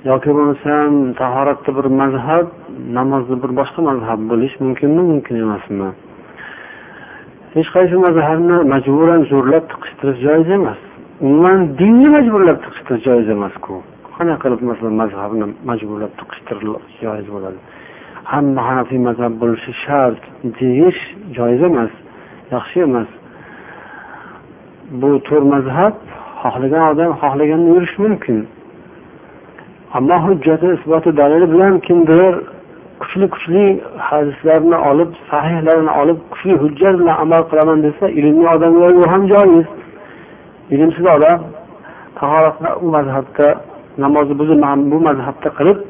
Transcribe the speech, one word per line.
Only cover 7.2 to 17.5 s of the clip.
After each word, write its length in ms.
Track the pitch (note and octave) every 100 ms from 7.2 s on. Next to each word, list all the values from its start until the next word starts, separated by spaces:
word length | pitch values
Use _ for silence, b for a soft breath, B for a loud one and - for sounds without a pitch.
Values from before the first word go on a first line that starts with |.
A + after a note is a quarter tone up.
| B - -
Hech 200 | D#3 D#3+
qaysi 280 | F3+ F3+ F3+
mazhabni 600 | F3+ D#3+ D3+ D#3+ E3+ F3
majburan 560 | D3 C3+ C3 C#3+ E3 E3+
zo'rlab 400 | C3+ C#3 B2+ D#3 D#3
tiqishtirish 540 | - - - C#3 B2+
joiz 280 | C3 D#3 E3
emas. 300 | G3 D3+ G2+ - - - -
Umuman 420 | C3+ D3 F3+ F#3+ F3
dinni 360 | C3+ G3 A#3 C#4+
majburlab 500 | D4+ A#3+ G#3+ F3+ D3
tiqishtirish 440 | - - - A#2+
joiz 240 | C3 A#2+ G#2+
emas-ku. 460 | G#2+ G2 - - F#2+ - -
Qanaqa 360 | - - E3+ D3+
qilib, 200 | C3+ A#2+
masalan, 320 | B2 A2 A2+
mazhabni 520 | G#2+ A2 G2 G2+ A2 G#2 G#2
majburlab 520 | C3 A2+ G#2+ G#2 G#2
tiqishtirish 520 | - - - - G#2 G#2+ A2+ - -
joiz 320 | A2+ G#2+ G2+
bo'ladi? 320 | G#2 F#2+